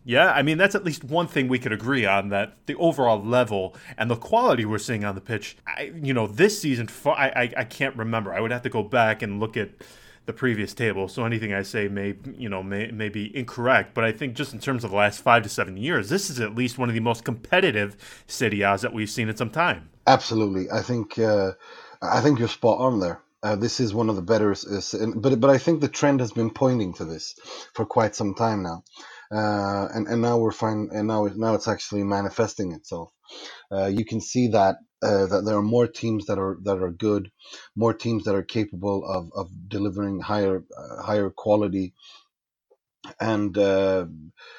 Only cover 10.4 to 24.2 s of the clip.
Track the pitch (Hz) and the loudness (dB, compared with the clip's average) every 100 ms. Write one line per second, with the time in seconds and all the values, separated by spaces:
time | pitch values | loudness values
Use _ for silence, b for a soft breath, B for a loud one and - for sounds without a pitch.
10.4 | 127 107 98 - 113 95 92 - 117 113 | 0 0 -4 -2 -2 0 -4 -4 -2 -2
11.4 | 107 98 98 113 101 101 101 98 135 - | -2 -2 -2 -2 -2 -2 -4 -6 -12 -10
12.4 | 117 95 95 98 110 107 107 104 107 139 | -8 -6 -6 -6 -6 -6 -6 -6 -8 -8
13.4 | 123 - 120 120 95 - 113 110 143 113 | -8 -2 4 4 2 0 0 0 -6 -6
14.4 | 143 110 - 127 113 98 104 - - 120 | -8 -6 -4 -2 0 2 2 4 4 4
15.4 | 101 - 95 92 127 156 101 185 196 127 | 4 -4 -4 -4 -2 -2 0 -2 -2 -4
16.4 | 107 113 127 123 123 113 117 117 - - | -4 -2 -4 -2 -2 0 0 -2 -4 -8
17.4 | - 180 190 107 143 202 B B - - | 0 2 4 2 -2 -6 B B -14 -2
18.4 | 113 101 98 98 120 113 107 - 110 110 | 0 4 4 4 0 -4 -4 -2 -4 -2
19.4 | 117 156 175 92 - _ - 131 - 110 | -4 0 0 -2 -8 _ 4 4 4 0
20.4 | 104 95 92 110 110 123 104 - 113 104 | 0 0 -2 -4 -2 -4 -4 0 2 2
21.4 | 95 95 B B B B 87 123 147 131 | 2 -4 B B B B 0 4 4 4
22.4 | 117 - 117 104 131 113 87 82 _ _ | 2 2 2 4 2 2 -2 -4 _ _
23.4 | 104 101 113 - 120 107 113 98 | -2 0 -2 0 -2 0 0 0